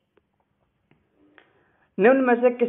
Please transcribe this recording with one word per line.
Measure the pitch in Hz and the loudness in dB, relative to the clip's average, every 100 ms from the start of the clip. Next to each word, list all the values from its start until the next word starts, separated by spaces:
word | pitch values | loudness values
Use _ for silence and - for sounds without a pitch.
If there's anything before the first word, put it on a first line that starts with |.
| _ _ _ _ _ _ _ _ _ _ _ _ _ _ _ _ _ _ _ - | _ _ _ _ _ _ _ _ _ _ _ _ _ _ _ _ _ _ _ -2
निम्न | 208 269 | 0 2
में | 254 240 | 0 0
से | 247 | -2
किस | 247 | -2